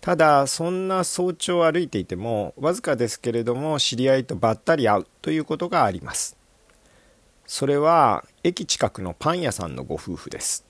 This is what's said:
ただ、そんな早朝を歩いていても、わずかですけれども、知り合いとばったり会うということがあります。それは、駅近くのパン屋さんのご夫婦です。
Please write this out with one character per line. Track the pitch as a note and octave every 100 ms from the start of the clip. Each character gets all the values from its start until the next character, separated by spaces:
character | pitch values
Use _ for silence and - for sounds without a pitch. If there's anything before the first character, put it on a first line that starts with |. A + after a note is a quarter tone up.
た | - F3+
だ、 | D#3+ D3 C#3
そ | - E3
ん | F#3 F#3+
な | F#3+
早 | F3+ - F3+
朝 | E3 - F3
を | E3
歩 | D#3+
い | E3
て | G#2
い |
て | F#2 F2+
も、 | A2 A2 G2 -
わ | C#3
ず | F3+
か | G#3 C3
で | A#2+
す | -
け | B2
れ | A#2
ど | A#2
も、 | A#2+ D3+ D3+
知 | - A#2+
り | C3
合 | C3+
い |
と | B2+
ば | - A#2
っ | -
た | -
り | E3 A#2
会 | G#2
う | - _
と | -
い | D#3
う |
こ | D3+ D#3
と | F3
が | E3+
あ | A#2
り | F2+
ま | C#2
す。 | - - - _ _ _ _ _ _ _ _ _ _ _
そ | -
れ | C#3 C#3+
は、 | D3+ E3 C3+ F#2 - _
駅 | - F3+ F#3+
近 | - A2
く | -
の | F#2 E2+
パ | D3
ン | F3
屋 | D#3
さ | G#2 F2
ん | B1+
の |
ご | C2
夫 | D#2 - E2+
婦 | -
で | -
す。 | - - _